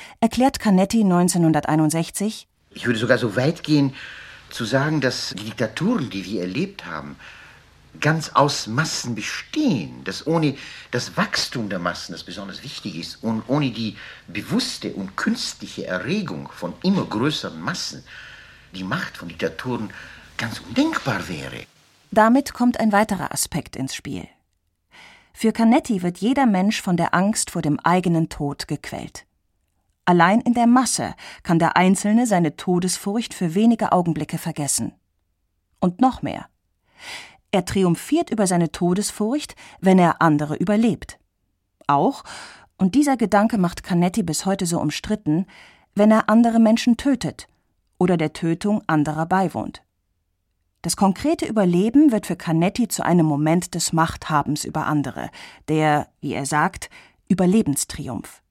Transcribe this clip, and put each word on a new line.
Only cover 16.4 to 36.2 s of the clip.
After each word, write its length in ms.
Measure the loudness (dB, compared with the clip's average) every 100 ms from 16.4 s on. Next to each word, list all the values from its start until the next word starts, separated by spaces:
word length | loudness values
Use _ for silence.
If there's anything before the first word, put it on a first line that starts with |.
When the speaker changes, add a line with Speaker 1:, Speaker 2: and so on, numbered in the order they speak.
| -12
Speaker 2:
von 220 | -12 -12 -4
immer 220 | 0 0 0
größeren 560 | -2 -2 -2 -8 -10
Massen 420 | -8 -8 -8 -12 -18 -20 -20 -20 -20 -20 -20 -12
die 80 |
Macht 320 | -8 -6 -8 -12
von 120 | -16
Diktaturen 600 | -6 -6 -6 -8 -6 -8 -12 -20 -20 -16 -10
ganz 240 | -8 -8
undenkbar 720 | -6 -2 -2 -2 -4 -6 -6
wäre. 360 | -10 -12 -14 -16 _ _ _ _
Speaker 1:
Damit 420 | 2 4 4 2
kommt 260 | 0 0 2
ein 100 | 2
weiterer 420 | 2 2 -2 -6
Aspekt 440 | -6 -6 -6 -8 -8
ins 180 | -8 -8
Spiel. 320 | -10 -10 -12 _ _ _ _ _ _ -20 -20 -20 _
Für 180 | -2 0
Canetti 500 | 4 4 4 2 -2
wird 180 | -2 -2
jeder 260 | 0 2 2
Mensch 360 | 4 2 0
von 140 | 0 0
der 180 | 2
Angst 380 | 2 2 0 -4
vor 100 | -4
dem 160 | -2 0
eigenen 500 | 2 2 2 2 0
Tod 400 | -4 -8 -6 -8
gequält. 560 | -10 -10 -12 -12 -18 -20 _ _ _ _ _ _ _ 2
Allein 340 | 6 6 4
in 140 | 2
der 140 | 2 4
Masse 480 | 4 4 -2 -4 -8 -18 -8
kann 160 | 0 2
der 160 | 4 4
Einzelne 520 | 4 4 2 2 4
seine 280 | 2 2 -2
Todesfurcht 800 | -2 0 0 -4 -4 -4 -4
für 220 | -4 -2 2
wenige 360 | 4 4 2
Augenblicke 460 | 2 2 -2 -4 -6
vergessen. 560 | -6 -4 -2 -2 -4 -10 _ _ _ _ _ _ _ _
Und 200 | 0 2
noch 220 | 2 2